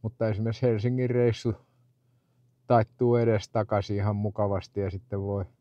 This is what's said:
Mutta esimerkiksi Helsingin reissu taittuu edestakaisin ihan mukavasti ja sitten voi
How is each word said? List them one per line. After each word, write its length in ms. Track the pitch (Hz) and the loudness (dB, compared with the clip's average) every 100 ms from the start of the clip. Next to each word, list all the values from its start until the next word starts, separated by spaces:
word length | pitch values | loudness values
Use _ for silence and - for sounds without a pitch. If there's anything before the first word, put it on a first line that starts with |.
Mutta 260 | 113 - 110 | -8 -4 -4
esimerkiksi 340 | 101 113 113 | -2 -4 0
Helsingin 480 | 127 110 117 127 123 | 0 0 0 -2 -2
reissu 460 | 123 120 107 117 107 _ _ _ _ _ _ _ _ _ _ _ | 2 2 0 -4 -6 _ _ _ _ _ _ _ _ _ _ _
taittuu 460 | 120 110 _ 120 120 | 2 2 _ 2 4
edestakaisin 800 | 117 107 - 113 104 104 95 101 | 4 2 0 -4 0 -2 0 -2
ihan 200 | 104 104 | -2 -2
mukavasti 640 | 104 101 101 98 - - | -4 -2 -2 -2 -4 -6
ja 120 | 98 | -4
sitten 300 | 90 _ 101 | -6 _ -6
voi 240 | 98 101 95 _ | -4 -4 -6 _